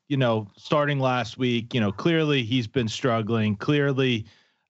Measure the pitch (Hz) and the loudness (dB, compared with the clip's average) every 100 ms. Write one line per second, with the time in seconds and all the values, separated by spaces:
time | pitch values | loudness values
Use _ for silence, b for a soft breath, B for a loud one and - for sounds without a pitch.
0 | - 135 123 110 104 - - 151 143 139 | -4 0 2 0 -4 -12 -2 0 2 0
1 | 131 123 113 - 123 120 117 123 104 - | 0 0 -4 -2 0 0 -2 0 0 0
2 | 170 165 151 139 110 131 110 135 110 - | 0 2 2 0 0 -2 -2 -2 -2 -2
3 | 131 113 107 113 107 101 - 147 143 131 | 0 0 0 0 0 0 0 2 2 0
4 | 131 113 113 b b b | 0 0 -4 b b b